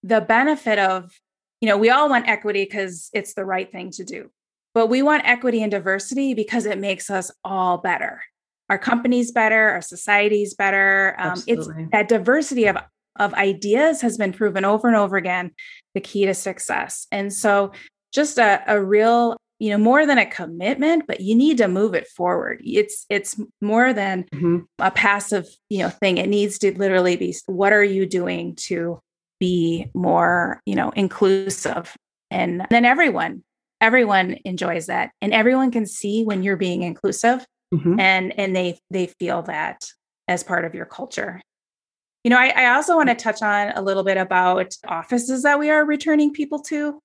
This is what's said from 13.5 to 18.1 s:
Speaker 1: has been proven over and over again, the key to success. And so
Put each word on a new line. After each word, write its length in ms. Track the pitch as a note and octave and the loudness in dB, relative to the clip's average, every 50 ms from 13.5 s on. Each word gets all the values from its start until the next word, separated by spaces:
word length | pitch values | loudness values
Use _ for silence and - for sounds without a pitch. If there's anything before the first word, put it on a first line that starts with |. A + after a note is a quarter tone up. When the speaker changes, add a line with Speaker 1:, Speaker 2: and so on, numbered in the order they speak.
| G3 G3 G3+ G3+ G#3 B3+ D4 D#4+ D#4 - | -2 -4 -2 0 2 2 4 2 2 0
Speaker 1:
has 160 | - A#3 G3+ | -2 -4 -2
been 160 | - G#3 F#3+ F3+ | -2 -4 -4 -2
proven 320 | - A3 G#3 E3+ F#3+ F#3+ | -2 -2 -2 -2 0 0
over 220 | G3 G#3 G#3+ G#3+ | 0 0 2 2
and 100 | B3 A#3 | 2 4
over 180 | G#3+ G3+ F#3+ F#3+ | 4 2 2 0
again, 360 | G3 E3+ F3+ F3+ F3+ F3+ F3 _ - - - - - _ _ _ | -2 -2 -2 -4 -4 -6 -8 _ -18 -20 -20 -20 -20 _ _ _
the 80 | G3 | -10
key 240 | G3 - - G3+ G3+ | -10 -6 -2 0 0
to 80 | G3 F#3 | 0 0
success. 720 | F#3 - G3 F#3 - - - - - - - - - - _ | -2 -4 -8 -8 -8 -6 -4 -4 -4 -4 -6 -10 -14 -10 _
And 200 | - G3+ G3 G3+ | -6 -6 -6 -6
so 400 | G3 - - G#3+ G3+ G3+ G3+ G3 - - - - _ _ _ _ | -6 -2 0 2 2 2 0 -2 -6 -16 -20 -20 _ _ _ _